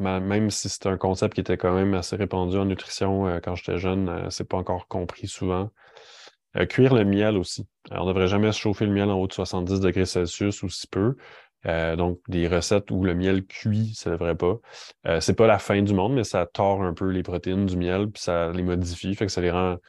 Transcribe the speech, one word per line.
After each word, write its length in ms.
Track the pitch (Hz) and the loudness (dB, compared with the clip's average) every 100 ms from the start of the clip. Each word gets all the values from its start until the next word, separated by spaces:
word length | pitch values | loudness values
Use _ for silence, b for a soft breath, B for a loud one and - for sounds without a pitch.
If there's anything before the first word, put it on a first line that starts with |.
ma-, 180 | 95 95 | -2 -2
même 320 | 95 104 107 | 0 0 0
si 180 | - 101 | -2 -6
c'est 180 | - 98 | -4 -2
un 100 | 92 | 0
concept 380 | 95 92 104 | 0 0 0
qui 60 | - | -2
était 160 | 90 90 | -2 0
quand 160 | 90 | 2
même 220 | 92 98 | 2 2
assez 220 | 95 87 95 | 0 -2 -4
répandu 400 | 98 95 90 95 | -2 -2 0 0
en 60 | |
nutrition, 640 | 98 92 - - 98 98 95 | 0 -2 -6 -4 0 0 0
euh, 100 | 85 | -2
quand 160 | 90 | -4
j'étais 240 | 90 - 90 | -6 -4 -2
jeune, 300 | 92 95 92 | 0 0 -2
euh, 220 | 85 92 | -4 -6
c'est 180 | - 87 | -8 -4
pas 80 | 92 | -4
encore 320 | 90 90 - | -2 -4 -4
compris 400 | 95 87 - 101 | -6 -6 -8 -12
souvent. 420 | - 92 90 104 _ B B B B B B _ - | -6 -2 -2 -4 _ B B B B B B _ -2
Euh, 100 | 90 | 0
cuire 260 | - 127 | 6 6
le 120 | 127 | 6
miel 320 | 101 98 107 104 | 6 4 4 2
aussi. 300 | 90 - 101 _ - | 0 -6 -12 _ -12
Alors, 140 | 92 90 | -4 0
on 20 | |
devrait 180 | 95 92 | 2 4
jamais 240 | 101 107 | 4 2
se 80 | 104 | 2
chauffer 260 | 110 98 | -2 0
le 80 | 104 | 0
miel 160 | 101 101 | 2 2
en 120 | 95 | 0
haut 80 | 95 | -2
de 40 | |
soixante-dix 460 | - 92 95 90 95 | -4 -6 -4 -2 2
degrés 280 | 95 92 92 | 2 2 0
Celsius 580 | 92 87 - 104 98 | 0 -2 0 -2 -2
ou 40 | 95 | -8
si 200 | - - | -10 -6
peu. 260 | 92 107 135 B B B _ 95 | 0 0 -2 B B B _ -4
Euh, 300 | 82 82 82 | -2 0 0
donc, 240 | 87 87 - | 0 -2 -4
des 180 | 87 85 | 0 2
recettes 440 | 87 - 101 - | 2 2 0 0
où 140 | 98 | 0
le 100 | 92 | 0
miel 320 | 87 92 95 95 | 2 2 0 -2
cuit, 480 | - 110 107 110 | -6 -2 0 -2
ça 160 | 110 - | -4 -4
devrait 260 | 85 85 82 | -2 -2 0
pas. 220 | 87 110 B B B - 87 | 0 -2 B B B -10 -2
Euh, 140 | 80 | 0
c'est 120 | - | 2
pas 140 | - 113 | 4 6
la 120 | 101 | 6
fin 220 | - 101 | 2 2
du 140 | 101 | 4
monde, 180 | 98 101 | 2 2
mais 120 | 135 | 0
ça 200 | 104 95 | 0 -2
tord 380 | 87 - 98 98 | -2 0 2 2
un 100 | 92 | -2
peu 160 | 82 95 | -2 -2
les 140 | 92 | -2
protéines 420 | 90 90 90 92 | -2 -4 -2 0
du 120 | 98 90 | 0 0
miel, 320 | 87 92 107 | 0 0 -2
puis 100 | 104 | -4
ça 280 | - 85 85 | -2 0 0
les 100 | 90 | -2
modifie, 520 | 90 90 87 85 95 | -2 -2 -2 -4 -6
fait 100 | 98 | -4
que 80 | 101 | -2
ça 80 | 92 | 0
les 100 | 87 | 0
rend, 280 | 87 92 87 | 2 0 -2